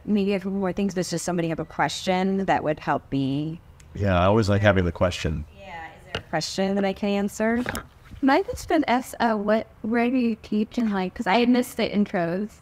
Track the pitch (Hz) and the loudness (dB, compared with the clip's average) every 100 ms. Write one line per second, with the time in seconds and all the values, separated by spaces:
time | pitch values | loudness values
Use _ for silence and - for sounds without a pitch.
0 | - 208 196 202 190 196 185 175 202 180 | -2 0 0 -2 -4 -4 -2 -2 -2 -2
1 | 170 165 - 175 165 156 156 - 147 - | -4 -4 -2 -2 -2 -4 -6 -2 -2 -2
2 | - 185 190 190 185 143 147 156 - 139 | -2 0 0 0 0 0 0 -2 -2 -4
3 | - 139 135 139 156 165 - - - 90 | -2 -2 -2 -2 -4 -8 -16 -20 -14 -4
4 | 98 90 92 110 101 101 104 95 87 - | 0 4 4 4 4 4 4 4 2 2
5 | 92 - 85 76 78 - - 165 160 - | 0 0 -4 -4 -8 -14 -16 -14 -14 -18
6 | - - - 160 - - 196 202 196 190 | -12 -12 -6 -4 -4 -2 0 0 0 -2
7 | 202 202 208 - 220 240 247 - - - | -2 0 -2 -2 0 0 -2 -6 -10 -20
8 | - - 269 294 403 508 - 339 277 247 | -20 0 4 4 2 -6 0 2 2 0
9 | - - 233 214 208 220 - - 214 233 | -2 -2 0 2 2 0 0 -8 -2 0
10 | 240 262 233 214 - 214 220 - 226 196 | 2 2 0 -2 -2 -2 0 0 0 0
11 | 185 - 233 214 240 247 247 - 220 208 | -2 -4 0 4 4 4 2 -2 -2 0
12 | 202 190 170 180 214 - | 0 0 -2 -2 -6 -10